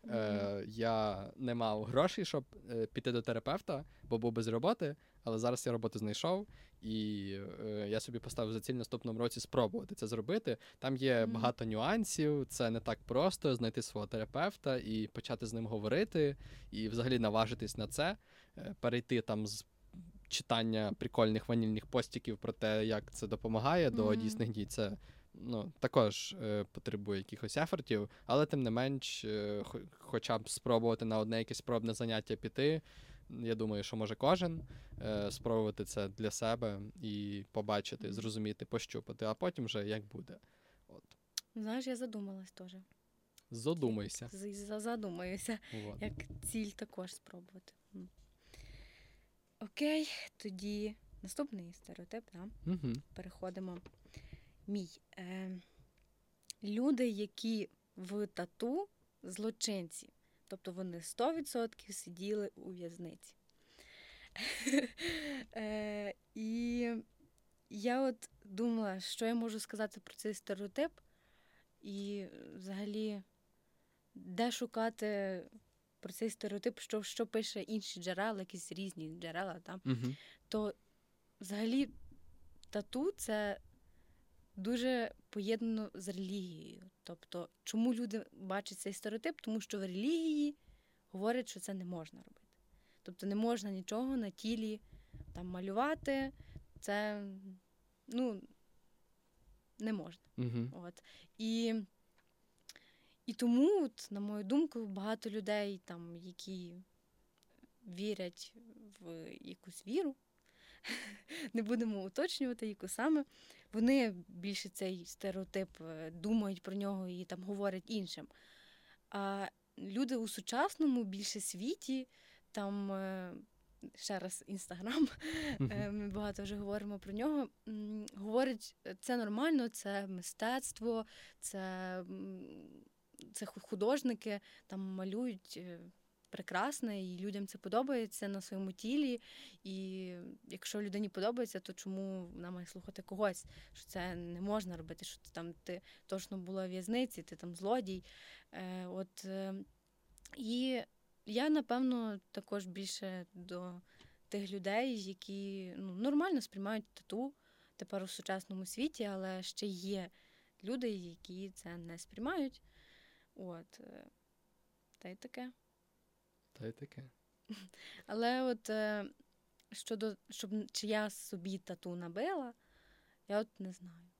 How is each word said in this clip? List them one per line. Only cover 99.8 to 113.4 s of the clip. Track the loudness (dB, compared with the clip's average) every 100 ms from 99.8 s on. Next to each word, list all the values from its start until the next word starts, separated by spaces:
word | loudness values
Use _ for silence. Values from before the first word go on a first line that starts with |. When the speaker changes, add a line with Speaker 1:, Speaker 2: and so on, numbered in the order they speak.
| -2
Speaker 2:
можна. | -2 -4 -14 _ -4
Speaker 1:
Мгм. | -2 0 -2 -4
Speaker 2:
От. | -12 -14 -20 -20 -20 -4
І, | 0 2 2 0 -2 _ _ _ _ _ _ _ -20 -20 -20 _ _ _ -10
і |
тому, | 2 6 8 8 8
от, | 4 -2 -8
на | -4
мою | -2 -2
думку, | 4 4 4 0 -4
багато | -4 -2 -2 -2
людей, | -4 0 2 0 -4
там, | -8 -10 -10 -12
які | -12 -12 -8 -8 -8 -12 -18 _ _ _ _ _ _ _ -20 _ -12
вірять | -6 -4 -2 -4 -8 -16 -16 -20 -20 -20 -16
в | -12 -10 -10 -12
якусь | -14 -14 -14 -14 -2
віру, | 0 0 -4 _ _ _ _ -20 -14
<laughs> | -8 -6 -8 -14 -12 -8 -4
не | -2
будемо | 0 2 2 0
уточнювати, | -2 0 0 0 -2 0 -4
яку | -4 -6
саме, | 2 6 6 4 -10